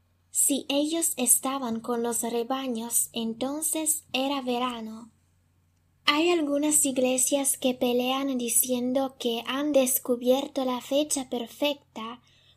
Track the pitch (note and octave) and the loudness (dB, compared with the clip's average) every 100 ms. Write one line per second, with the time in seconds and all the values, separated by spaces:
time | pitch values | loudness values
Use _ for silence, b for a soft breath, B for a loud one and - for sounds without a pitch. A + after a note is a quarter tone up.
0 | _ _ _ - - C4+ - C#4 D4+ E4 | _ _ _ 0 2 0 0 0 0 0
1 | E4 - B3 - C4 C4+ B3 A3+ A#3 A#3+ | -2 -2 2 2 2 -4 -4 -6 -4 -2
2 | A#3 A3+ A#3 A#3 A#3 C4 C4+ A3+ A#3 - | -2 -2 -2 -4 -2 -4 -2 -4 -2 -2
3 | - A#3 A3+ A3+ C4 D4 D#4 D#4 D#4 - | -2 -4 -6 -4 -4 -4 -2 -2 -2 -2
4 | - B3+ C4+ C#4+ B3+ A#3+ B3+ A#3 A3 A3 | -2 -2 -2 -2 -2 -2 -2 -4 -10 -14
5 | A#3 _ _ _ _ _ _ _ _ _ | -18 _ _ _ _ _ _ _ _ _
6 | - D4 E4+ F4 C#4+ C#4+ D4+ D4 C#4+ B3+ | 0 2 4 2 2 0 2 2 2 2
7 | B3+ B3+ - C#4 C4+ - C4 B3 B3+ B3 | 2 2 2 2 0 0 0 0 0 2
8 | B3 C4 C#4 B3+ A#3+ - B3+ B3 B3 C4 | 0 -2 -2 -2 0 0 2 0 0 0
9 | C4+ - A#3+ A#3 A#3 C4 D4+ C#4 B3+ - | 0 -2 -2 -2 -2 -2 2 4 4 2
10 | - A#3+ B3 C4 C#4+ C#4+ B3+ B3 - C#4 | 0 0 4 4 2 -2 0 -2 0 0
11 | D4+ C#4+ B3+ A#3+ A#3 - D4 C#4+ _ - | 2 -2 -4 -6 -6 -2 -2 -2 _ -12
12 | A3 B3 b b b | -12 -12 b b b